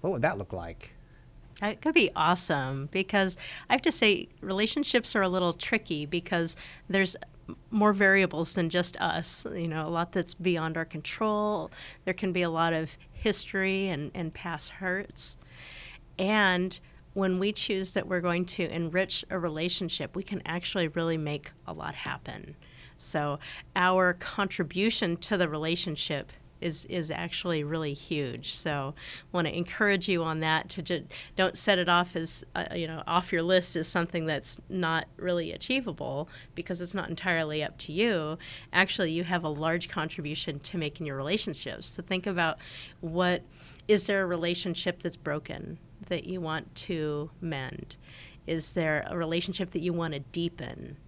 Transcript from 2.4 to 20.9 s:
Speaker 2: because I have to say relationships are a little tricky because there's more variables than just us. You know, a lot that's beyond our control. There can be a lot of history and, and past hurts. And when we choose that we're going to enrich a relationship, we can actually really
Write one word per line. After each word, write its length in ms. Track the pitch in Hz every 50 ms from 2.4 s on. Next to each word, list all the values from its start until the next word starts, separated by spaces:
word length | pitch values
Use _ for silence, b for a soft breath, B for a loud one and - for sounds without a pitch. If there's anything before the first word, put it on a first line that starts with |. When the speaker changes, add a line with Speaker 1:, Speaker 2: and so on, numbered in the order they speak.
| - - 165 143 135 131 135 135 139 143
Speaker 2:
because 460 | - 190 190 190 - 202 196 190 185 B B B B B B B
I 40 | -
have 80 | 269 -
to 100 | 339 -
say 360 | - - 214 202 - - - - -
relationships 760 | - 202 190 190 214 220 - 294 285 - - 247 226 - -
are 80 | 220 196
a 60 | 185
little 240 | 180 185 180 175 170
tricky 520 | - - - - 220 220 - 170 151 147
because 520 | 143 151 175 170 - - 170 170 165 - B B B B B B -
there's 260 | - 196 196 180 - - - - - - - - - - - -
more 220 | - 214 208 208 208
variables 640 | 196 208 196 190 196 190 180 - 151 165 160 -
than 160 | 196 175 165
just 260 | 160 180 175 180 - -
us. 460 | - 170 160 160 165 - - - - - -
You 160 | 175 170 165
know, 180 | 156 160 156
a 40 | 156
lot 220 | 170 165 170 170 -
that's 220 | 190 175 - -
beyond 420 | - 170 185 175 170 160 160 160
our 80 | 170 165
control. 880 | - - 156 - - - - 220 214 214 208 208 214 214 185 156 - B B B B B B B
There 100 | - 185
can 180 | 180 - 190 175
be 100 | 180 180
a 80 | 170
lot 220 | 165 165 165 165 165
of 240 | 160 160 156 - - - - -
history 760 | - - 226 202 - - - - 196 190 190 190 190 196 190
and, 220 | 180 139 147 143 -
and 180 | 185 175 160 160
past 380 | - - 180 165 151 - -
hurts. 640 | - - 190 185 180 190 202 - - - - - - - B B B B B B B B B B B B B - - -
And 600 | 190 190 214 214 208 190 180 180 180 185 - - B B B B B - -
when 240 | 196 196 190 185 185
we 140 | 190 208 208
choose 400 | - - - 208 190 190 185 -
that 160 | 202 - 196
we're 120 | 185 175
going 260 | 170 180 170 175 180
to 220 | 175 - - 180 165 -
enrich 520 | 165 170 165 156 180 190 190 - - - -
a 100 | 185 185
relationship, 800 | 170 175 151 156 160 180 175 - 190 165 - - 151 - -
we 60 | 180 190
can 180 | - 208 180 -
actually 420 | - 165 175 175 - - 202 170
really 300 | 160